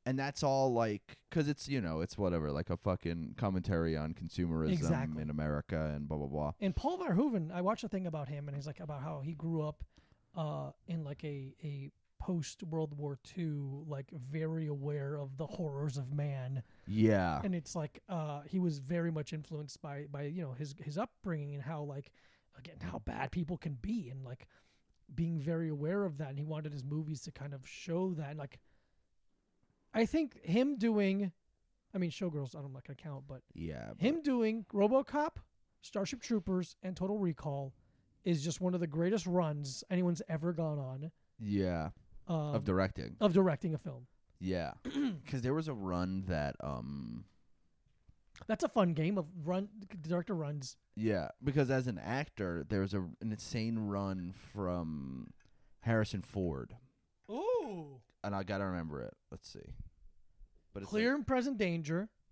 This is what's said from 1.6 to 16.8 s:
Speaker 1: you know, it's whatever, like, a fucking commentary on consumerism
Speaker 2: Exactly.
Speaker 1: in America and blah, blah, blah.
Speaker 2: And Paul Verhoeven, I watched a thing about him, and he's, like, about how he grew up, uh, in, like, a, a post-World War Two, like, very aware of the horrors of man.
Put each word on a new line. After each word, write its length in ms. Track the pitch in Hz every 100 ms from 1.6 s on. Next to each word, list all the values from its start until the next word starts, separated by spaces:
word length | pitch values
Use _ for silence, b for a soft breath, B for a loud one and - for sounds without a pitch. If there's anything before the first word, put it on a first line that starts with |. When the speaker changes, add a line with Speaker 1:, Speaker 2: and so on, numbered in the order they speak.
| -
Speaker 1:
you 120 | 135
know, 200 | 87 80
it's 160 | 87 -
whatever, 320 | 95 85 76
like, 160 | 71 -
a 80 | 87
fucking 580 | 101 90 82 85 65 -
commentary 580 | 104 92 90 85 82 78
on 160 | 78
consumerism 600 | - 85 - 87 80 78
Speaker 2:
Exactly. 500 | 175 82 - 78 76
Speaker 1:
in 80 | 76
America 600 | 76 76 73 - 80 78
and 120 | 73 73
blah, 120 | 76
blah, 80 | 69
blah. 260 | 73 73 -
Speaker 2:
And 160 | 196 -
Paul 220 | 285 370
Verhoeven, 520 | 330 180 294 214 160
I 120 | 180
watched 220 | 185 226
a 40 | 220
thing 180 | 190 175
about 220 | 156 135
him, 200 | 143 143
and 60 | 139
he's, 100 | 147
like, 140 | -
about 220 | 151 143
how 180 | 156 151
he 100 | 143
grew 300 | 151 165 165
up, 200 | 151 - - b b b b
uh, 380 | 170 151 147 139 - -
in, 160 | 165
like, 200 | 147 147
a, 300 | 151 143 135 -
a 280 | 151 139 139 - _ -
post-World 760 | - 175 143 - 165 160 156 147
War 200 | 147 139
Two, 640 | - 190 160 147 139 139 156
like, 220 | 139 135
very 560 | 156 127 156 160 160 151
aware 500 | 143 143 147 139 147
of 200 | 139 135
the 80 | 151
horrors 500 | - 156 139 147 135
of 160 | 131
man. 500 | 147 147 135 127 135 - b